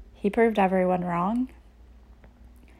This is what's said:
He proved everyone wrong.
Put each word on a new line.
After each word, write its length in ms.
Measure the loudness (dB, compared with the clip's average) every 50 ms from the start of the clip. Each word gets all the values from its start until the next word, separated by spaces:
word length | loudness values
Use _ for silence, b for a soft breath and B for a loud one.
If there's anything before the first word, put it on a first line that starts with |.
| -20 -20 -12
He 160 | -6 -6 -2
proved 300 | 0 2 2 2 2 2
everyone 460 | 2 2 2 0 0 0 0 -2 -2
wrong. 420 | -4 -4 -2 -2 -2 -2 -4 -4 -6 -8 -16 -20 -20 -20 -20 -20 -20 -20 -20 -20 -20 -20 -20 -20 -20 -20 -20 -20 -20 -20 -20 b b b